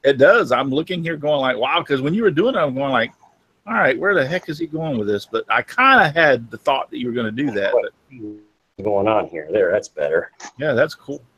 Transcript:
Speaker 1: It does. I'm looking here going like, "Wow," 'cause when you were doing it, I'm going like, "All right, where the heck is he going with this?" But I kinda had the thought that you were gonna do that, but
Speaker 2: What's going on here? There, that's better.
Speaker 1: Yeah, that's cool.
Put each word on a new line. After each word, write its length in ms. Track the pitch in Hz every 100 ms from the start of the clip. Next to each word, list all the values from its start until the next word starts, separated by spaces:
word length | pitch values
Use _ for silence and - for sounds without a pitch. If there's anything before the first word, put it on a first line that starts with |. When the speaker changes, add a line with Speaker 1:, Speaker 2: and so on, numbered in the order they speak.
Speaker 1:
It 140 | 135 135
does. 340 | 147 233 156
I'm 180 | 123 135
looking 320 | 135 160 180
here 140 | 165 156
going 240 | 147 147
like, 160 | 131 123
"Wow," 260 | 127 165
'cause 180 | 156 139
when 140 | 139
you 80 | 196
were 80 | 220
doing 240 | 147 226
it, 40 | 240
I'm 160 | 151
going 160 | 131 139
like, 200 | 127 117 _ _ _ _ _ -
"All 80 |
right, 240 | 220 156 -
where 160 | 185
the 120 | 185 135
heck 220 | 175 -
is 100 | 151
he 80 | 160
going 320 | 160 160 123
with 100 | 104
this?" 180 | 101 -
But 180 | 113 -
I 140 | 113
kinda 480 | - - 269 254 165
had 400 | 160 156 127 117
the 80 | 113
thought 320 | - 139 -
that 80 | -
you 80 | 123
were 40 |
gonna 180 | 117 113
do 180 | 110 143
that, 200 | 101 98
but 200 | 120 - _ _
Speaker 2:
What's 760 | 131 107 104 107 _ _ -
going 220 | 101 101 101
on 180 | 107 78
here? 200 | 82 76
There, 200 | 101 90
that's 180 | 101 -
better. 420 | - 73 82 - _ - -
Speaker 1:
Yeah, 140 | 151
that's 220 | 120 156
cool. 280 | - - 143 _